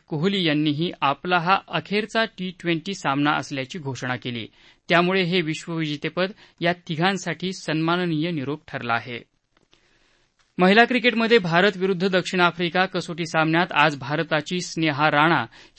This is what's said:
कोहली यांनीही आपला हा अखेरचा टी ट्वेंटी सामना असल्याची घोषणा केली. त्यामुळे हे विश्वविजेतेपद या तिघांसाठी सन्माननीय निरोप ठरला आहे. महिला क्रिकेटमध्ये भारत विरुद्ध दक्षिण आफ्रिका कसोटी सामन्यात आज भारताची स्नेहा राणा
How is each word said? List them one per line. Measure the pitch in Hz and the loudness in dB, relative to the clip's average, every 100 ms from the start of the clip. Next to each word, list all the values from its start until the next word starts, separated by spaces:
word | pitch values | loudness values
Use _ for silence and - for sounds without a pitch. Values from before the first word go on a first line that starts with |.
| - | -6
कोहली | 160 180 196 165 | -2 0 0 0
यांनीही | 147 151 147 175 - | 2 0 0 -2 0
आपला | 143 143 180 180 | -2 0 0 0
हा | 165 190 - | 2 0 0
अखेरचा | 165 160 208 214 226 220 | -8 -4 -4 -2 -2 -2
टी | - 185 175 | -4 -10 -6
ट्वेंटी | 170 165 180 | -4 -4 -4
सामना | 196 156 139 147 | -6 -2 0 0
असल्याची | 151 - 139 131 190 | 0 -4 -8 -8 -8
घोषणा | 135 127 127 123 | -8 -8 -6 -6
केली. | 131 120 107 _ _ _ - | -6 -8 -10 _ _ _ 0
त्यामुळे | 170 175 190 | 2 4 2
हे | 175 185 | 0 0
विश्वविजेतेपद | 156 156 - 165 156 147 160 165 185 220 - - | -2 -6 -6 -4 -4 -4 -6 -4 -4 -6 -20 -4
या | 170 | -2
तिघांसाठी | 175 - 156 180 190 180 160 185 | -2 -4 -2 0 0 -4 -6 -8
सन्माननीय | 185 - 156 160 175 175 156 165 | -8 -6 -2 0 0 0 -2 -2
निरोप | 165 127 151 - | -4 -6 -8 -10
ठरला | 135 120 | -10 -2
आहे. | 117 120 120 - _ _ _ _ _ _ _ _ _ _ _ _ - | -4 -4 -14 -14 _ _ _ _ _ _ _ _ _ _ _ _ 2
महिला | 185 208 233 | 6 6 6
क्रिकेटमध्ये | 247 240 233 226 233 | 4 2 2 4 4
भारत | 175 170 202 202 | 4 2 2 2
विरुद्ध | 190 185 190 | -2 0 0
दक्षिण | 185 175 185 | 0 0 2
आफ्रिका | 175 170 175 180 185 | 2 2 -2 0 0
कसोटी | 180 165 165 165 | -2 -6 -8 -2
सामन्यात | 165 156 165 185 | 0 2 2 2
आज | 147 151 143 | 4 2 2
भारताची | 131 151 165 156 147 180 | -4 -4 -2 -2 -2 -6
स्नेहा | 175 - 160 139 151 | -6 -2 -2 2 2
राणा | 147 156 156 113 - - | 4 4 4 0 -10 -20